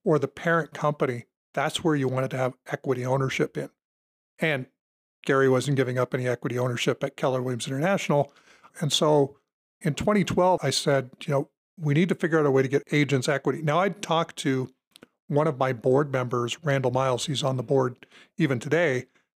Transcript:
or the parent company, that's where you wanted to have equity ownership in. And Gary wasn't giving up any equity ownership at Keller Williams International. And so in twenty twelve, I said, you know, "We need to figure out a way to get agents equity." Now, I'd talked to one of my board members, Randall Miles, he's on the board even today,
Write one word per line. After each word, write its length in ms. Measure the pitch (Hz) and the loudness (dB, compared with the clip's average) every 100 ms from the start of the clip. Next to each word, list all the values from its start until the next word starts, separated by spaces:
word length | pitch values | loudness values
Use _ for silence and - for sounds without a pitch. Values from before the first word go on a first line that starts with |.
or 140 | 196 151 | 0 0
the 80 | 135 | 0
parent 440 | - 170 170 147 | -4 0 0 -2
company, 520 | - 151 147 143 120 - _ _ | -4 -4 0 -4 -4 -12 _ _
that's 280 | - 151 - | -4 -4 -2
where 140 | 165 147 | 0 0
you 100 | 127 | 0
wanted 240 | 127 131 | -2 -4
to 60 | 127 | -2
have 180 | 127 - - | -4 -4 -10
equity 360 | 147 139 127 | -6 -2 -2
ownership 520 | 127 131 131 - 147 151 | 0 -2 -2 -2 -4 -4
in. 120 | 139 _ _ _ _ _ _ _ | -10 _ _ _ _ _ _ _
And 280 | 160 139 127 _ _ _ _ _ - | -2 -2 -6 _ _ _ _ _ 0
Gary 220 | 135 135 | 2 4
wasn't 280 | 127 131 135 | 2 2 0
giving 220 | 123 127 | 0 -2
up 160 | 123 | -2
any 140 | 131 127 | -2 -2
equity 280 | 120 123 120 | -4 -4 -2
ownership 460 | 127 120 - 123 | -2 -2 -2 -2
at 140 | 135 - | -6 -2
Keller 260 | 143 127 | -2 -2
Williams 240 | 127 120 - | -4 -6 -6
International. 640 | 135 175 202 - 143 139 _ _ _ - - | -2 0 0 2 2 0 _ _ _ -20 -8
And 120 | 147 | -2
so 440 | - 156 151 139 - _ _ _ _ | 0 4 4 2 -2 _ _ _ _
in 140 | 156 | -4
twenty 280 | 139 - 208 | -2 2 2
twelve, 380 | 170 - 180 175 | 2 2 4 2
I 80 | 139 | 0
said, 400 | - 156 139 123 - 160 | 0 2 0 -2 -10 -4
you 60 | |
know, 140 | 139 - _ _ - | -2 -4 _ _ -6
"We 180 | 151 | 0
need 140 | 147 180 | 2 2
to 40 | |
figure 240 | 165 175 160 | 0 0 2
out 80 | 147 | 4
a 40 | |
way 100 | 135 | 4
to 60 | 131 | 2
get 160 | 139 - | 0 0
agents 360 | 151 139 139 139 | 0 2 0 0
equity." 340 | 139 143 135 | -2 -2 -2
Now, 180 | 151 160 | 0 0
I'd 200 | 202 - | 0 -4
talked 360 | - 165 165 - | -2 -2 -2 -4
to 340 | 139 131 123 _ _ - - _ - | -2 -2 -4 _ _ -20 -20 _ -4
one 220 | 143 156 | 0 0
of 100 | 131 | 0
my 140 | 131 | -2
board 400 | 120 127 135 147 | 0 2 2 2
members, 500 | 135 123 123 120 - | -2 -2 -2 -2 -4
Randall 300 | 151 139 131 | 0 0 0
Miles, 340 | 127 135 123 - | 0 0 0 -2
he's 160 | 127 | -2
on 140 | 139 131 | -2 -2
the 80 | |
board 420 | 117 135 127 120 - - - - | 0 0 0 -4 -16 -20 -18 -4
even 220 | 151 123 | -2 -2
today, 460 | 135 156 170 127 - _ _ | 0 0 2 -2 -6 _ _